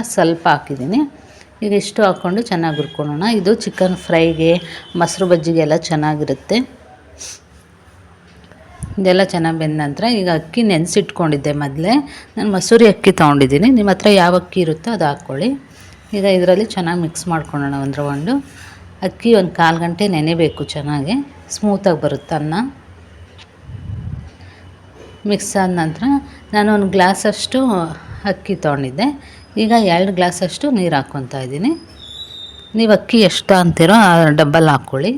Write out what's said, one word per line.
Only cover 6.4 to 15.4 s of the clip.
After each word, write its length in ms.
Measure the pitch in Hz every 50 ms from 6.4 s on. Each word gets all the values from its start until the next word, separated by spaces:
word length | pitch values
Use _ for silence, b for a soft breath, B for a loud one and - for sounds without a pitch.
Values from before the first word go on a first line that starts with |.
| - - 190 233 262 - - - - - - - - - - B B B B B _ _ _ - _ _ _ _ _ - _ - - - - _ _ - - - - _ - _ - - - - - - - -
ಇದೆಲ್ಲ 240 | 190 185 180 185 196 180
ಚೆನ್ನಾಗಿ 260 | - 175 165 165 160 160
ಬೆಂದ 140 | 160 156 151 156 147
ನಂತರ 220 | 143 143 - 202 233 240 208
ಈಗ 100 | 185 180 165 156
ಅಕ್ಕಿ 220 | 160 - - 240 233 208
ನೆನೆಸಿಟ್ಕೊಂಡಿದ್ದೆ 840 | 185 151 165 175 - 208 170 - - - 175 156 151 139 135 147 143 147
ಮೊದಲೇ, 320 | 147 139 135 151 160 196 247 294 277 B B B B B B
ನಾನು 140 | 214 214 214 196
ಮಸೂರಿ 300 | 185 - - 233 233 233 214 185
ಅಕ್ಕಿ 180 | - - 196 180 -
ತೊಗೊಂಡಿದ್ದೀನಿ. 480 | 165 147 143 143 139 127 139 147 196 254 269
ನಿಮ್ಮ 120 | 226 202 202 185
ಹತ್ರ 160 | - - 214 202 190
ಯಾವ 120 | 170 175 180 180
ಅಕ್ಕಿ 180 | 175 - - 190 175
ಇರುತ್ತೋ 240 | 160 151 156 - 233 233
ಅದು 100 | 180 175 143
ಹಾಕ್ಕೊಳ್ಳಿ. 400 | 139 - - - 135 139